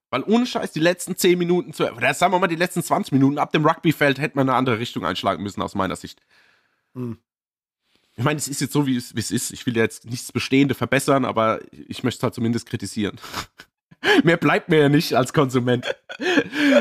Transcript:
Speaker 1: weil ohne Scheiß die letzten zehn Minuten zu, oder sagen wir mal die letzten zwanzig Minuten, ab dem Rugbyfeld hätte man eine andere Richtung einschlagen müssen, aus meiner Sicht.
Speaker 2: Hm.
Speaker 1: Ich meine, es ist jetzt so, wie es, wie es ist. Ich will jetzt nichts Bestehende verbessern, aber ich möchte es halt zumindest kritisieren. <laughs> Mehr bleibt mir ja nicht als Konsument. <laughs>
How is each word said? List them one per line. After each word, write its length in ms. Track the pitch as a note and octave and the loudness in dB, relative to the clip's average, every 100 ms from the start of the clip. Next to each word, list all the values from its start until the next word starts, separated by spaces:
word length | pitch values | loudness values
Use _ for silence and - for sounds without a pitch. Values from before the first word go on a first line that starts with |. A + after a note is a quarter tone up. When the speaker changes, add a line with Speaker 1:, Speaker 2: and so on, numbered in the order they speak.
| _ | _
Speaker 1:
weil 120 | B2+ | -4
ohne 240 | C3+ A3+ B3 | 2 2 2
Scheiß 260 | - - | -4 -6
die 80 | D3+ | 0
letzten 360 | E3 F#3 - F#3 | 0 0 -4 0
zehn 220 | F#3 F3+ | 2 4
Minuten 340 | E3+ F3 E3 | 2 0 -2
zu, 160 | D3+ D#3 | -4 -4
oder 220 | A#2 B2+ | -2 -2
sagen 180 | D3 F3+ | 2 2
wir 60 | F#3 | 2
mal 80 | F#3+ | 0
die 100 | E3 | 0
letzten 260 | F3+ F3 | -2 -4
zwanzig 300 | - D3 - | -2 -2 0
Minuten, 260 | C3+ C3+ D3 | 2 2 2
ab 140 | D3 | 0
dem 140 | F#3 D#3 | 2 2
Rugbyfeld 520 | - E3 - C#3+ C3 | 2 0 2 0 0
hätte 180 | D#3 C#3 | -2 0
man 120 | C3 | 2
eine 80 | B2 | 2
andere 220 | B2+ A2 | 0 -2
Richtung 260 | A#2+ - | -4 -4
einschlagen 380 | E2 F#2 G#2 E2 | -4 -2 -2 -2
müssen, 180 | G2+ F#2+ | -4 -6
aus 140 | F2 | -6
meiner 220 | G2 F#2+ F2 | -4 -4 -6
Sicht. 260 | - - _ _ _ _ _ _ _ | -12 -18 _ _ _ _ _ _ _
Speaker 2:
Hm. 240 | B2+ B2 G#2+ _ _ _ _ _ _ _ _ _ - | -12 -12 -12 _ _ _ _ _ _ _ _ _ -4
Speaker 1:
Ich 60 | |
meine, 140 | C3+ D3+ | -2 -2
es 100 | C3 | -6
ist 140 | C3 | -6
jetzt 100 | C3 | -2
so, 140 | C#3+ C3+ | -2 0
wie 100 | B2 | -2
es, 180 | - | -4
wie 60 | A#2 | -8
es 100 | - | -4
ist. 200 | A#2+ - | -4 -6
Ich 140 | - - | -8 -4
will 100 | A2+ | 0
jetzt 300 | A2 - A2+ | 0 -4 -12
nichts 260 | B2 - | -12 -8
Bestehende 420 | A#2+ - C3+ C#3 | -6 0 2 2
verbessern, 520 | B2+ A#2 C3 D3 C3+ A#2+ | 0 -2 0 2 0 0
aber 340 | G2+ A2 G2 - | 0 0 0 -8
ich 320 | - - - | -18 -16 -6
möchte 180 | B2 - | -6 -2
es 20 | |
halt 100 | B2 | -4
zumindest 320 | - A2+ A#2 - | -2 -2 -2 -4
kritisieren. 540 | - G2 - G2 - - - - - - | -8 -6 -4 -4 -6 -12 -12 -12 -16 -20
<laughs> 560 | _ _ _ F4+ G4+ | _ _ _ 2 4
Mehr 140 | D#3+ E3 | 4 4
bleibt 320 | D3 F#3+ - | 2 0 2
mir 80 | D#3 | 4
ja 100 | C#3+ | 6
nicht 240 | C#3+ - | 4 4
als 220 | A#2 B2+ | 0 2
Konsument. 600 | D#3+ C3+ B2+ B2 B2 - - - - | 2 2 2 2 0 -2 -8 -12 -6
<laughs> 80 | E4 E4+ F#3+ C#4+ C#4+ B3 | -2 0 0 0 4 4